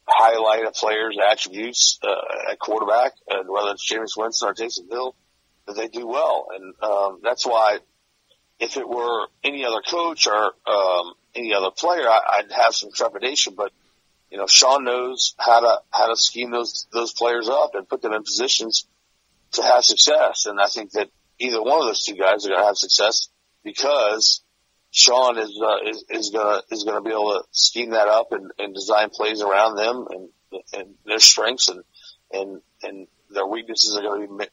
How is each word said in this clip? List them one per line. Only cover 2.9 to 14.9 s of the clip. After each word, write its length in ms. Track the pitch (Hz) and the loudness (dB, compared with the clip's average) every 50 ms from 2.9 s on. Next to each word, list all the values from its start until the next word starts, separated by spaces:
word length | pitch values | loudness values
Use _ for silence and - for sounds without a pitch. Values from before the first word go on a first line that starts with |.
| 107 120 127 135 - _ _ - | 2 2 2 0 -2 _ _ -6
and 180 | 98 98 95 | -6 -6 -4
whether 240 | 90 95 101 104 101 | -4 -4 -2 -2 -2
it's 160 | 101 98 - - | -4 -4 -6 -4
Jameis 260 | 110 110 113 104 - | -4 -4 -6 -6 -6
Winston 320 | 107 110 113 113 - 120 101 | -6 -6 -4 -4 -2 -2 -2
or 40 | 95 | -4
Taysom 340 | - 113 120 - 98 87 92 | -4 -8 -8 -8 -10 -10 -8
Hill, 240 | 110 123 127 131 - _ _ _ _ _ _ _ _ _ _ | -8 -6 -6 -8 -10 _ _ _ _ _ _ _ _ _ _
that 80 | 104 101 | -12 -8
they 120 | 104 113 | -8 -8
do 200 | 113 113 117 123 | -6 -8 -10 -8
well. 400 | 117 123 143 160 156 107 73 - - - | -4 -2 0 0 0 0 -2 -4 -8 -14
And, 180 | 95 95 95 92 _ | -14 -14 -18 -10 _
um, 380 | 107 107 101 101 98 98 95 87 101 | -4 -2 0 0 0 -2 -4 -4 -4
that's 220 | 113 123 - - | -4 -2 -2 -2
why 320 | 131 117 113 110 107 104 95 - _ _ _ _ _ _ _ _ _ _ _ _ _ _ _ | 0 2 4 4 4 2 0 -6 _ _ _ _ _ _ _ _ _ _ _ _ _ _ _
if 180 | 117 117 - | -8 -6 -6
it 100 | 139 120 | -8 -6
were 400 | 117 120 120 120 120 117 110 104 - _ _ - | -6 -4 -4 -2 -2 -2 -2 -4 -6 _ _ -6
any 220 | 143 143 143 135 | -6 -6 -4 -4
other 160 | 120 113 107 - | -4 -4 -4 -4
coach 400 | - 170 170 170 170 156 - - | -4 -4 -2 -2 -4 0 0 2
or, 260 | 120 104 107 107 98 - _ _ 107 | 2 4 2 2 0 -2 _ _ 0
um, 420 | 107 101 98 92 90 90 87 87 92 _ _ _ _ | 2 2 4 4 2 0 0 -4 -12 _ _ _ _
any 180 | 123 117 113 104 | -8 -2 0 0
other 180 | 98 95 95 | 2 0 0
player, 360 | - - 151 170 180 170 135 | -2 -2 -2 0 0 2 4
I, 120 | 117 113 107 - - - 104 | 4 4 4 4 4 0 0
I'd 120 | 104 - | 0 -2
have 240 | - - 117 117 110 | 0 2 2 2 2
some 160 | - - 101 - | 0 -8 -6 -4
trepidation. 600 | - 123 113 - 98 110 127 147 - - - 98 | -2 -2 -2 -2 -4 -6 -4 0 0 -2 -2 -2
But, 160 | 92 101 - - _ _ _ _ _ _ _ _ _ _ _ | -6 -8 -8 -8 _ _ _ _ _ _ _ _ _ _ _
you 60 | - | -8
know, 100 | 101 - | -6 0
Sean 360 | 190 - - - 131 135 139 131 | 4 6 6 6 6 4 2 2
knows 520 | 123 | 0